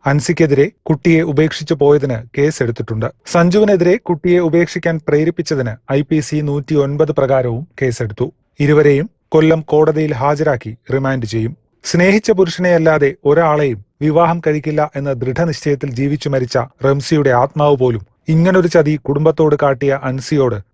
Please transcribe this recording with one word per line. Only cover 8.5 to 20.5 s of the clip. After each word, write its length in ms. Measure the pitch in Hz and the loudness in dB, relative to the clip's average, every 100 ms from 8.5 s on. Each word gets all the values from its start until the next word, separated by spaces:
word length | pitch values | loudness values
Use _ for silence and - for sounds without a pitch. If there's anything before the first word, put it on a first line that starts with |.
| _ | _
ഇരുവരെയും 500 | 147 151 147 139 190 _ _ | 2 4 4 2 -2 _ _
കൊല്ലം 320 | 160 160 160 | 2 4 2
കോടതിയിൽ 520 | 151 151 156 151 156 | 2 2 2 0 -2
ഹാജരാക്കി 640 | 135 139 147 156 123 110 113 - | -2 -2 0 -2 -2 -6 -14 -6
റിമാൻഡ് 320 | 135 135 131 113 | -4 -2 -4 -4
ചെയ്യും. 300 | 113 117 151 _ _ | -4 -6 -8 _ _
സ്നേഹിച്ച 460 | - 165 180 208 220 | -4 0 2 2 0
പുരുഷനെയല്ലാതെ 840 | 196 180 165 180 170 160 156 143 131 | 0 0 0 0 2 2 2 0 -2
ഒരാളെയും 600 | 143 151 165 151 147 110 - _ | 0 2 2 0 -2 -4 -12 _
വിവാഹം 380 | 151 156 170 170 160 | -2 2 2 0 -2
കഴിക്കില്ല 440 | 151 151 151 147 143 | -4 -2 -4 -4 -4
എന്ന 160 | 139 | -6
ദൃഢനിശ്ചയത്തിൽ 760 | 131 123 123 170 147 151 139 143 | -4 -4 -2 -4 -4 -4 -4 -4
ജീവിച്ചു 380 | 123 139 147 151 | -4 -4 -4 -2
മരിച്ച 300 | 139 127 131 120 _ | -4 -2 -4 -4 _
റംസിയുടെ 460 | 135 139 - 156 139 | 0 0 0 0 2
ആത്മാവ് 460 | 123 135 151 147 143 | 2 0 0 2 2
പോലും 300 | 127 113 - _ - | 0 -2 -8 _ -2
ഇങ്ങനൊരു 400 | 160 175 185 175 | 2 4 4 4
ചതി 280 | 170 151 151 | 2 2 -2
കുടുംബത്തോട് 600 | - 143 156 156 156 147 | -2 0 0 2 2 2
കാട്ടിയ 380 | 143 135 139 135 | 0 0 -2 -2
അൻസിയോട് 540 | 135 131 123 151 131 | -4 -8 -2 0 0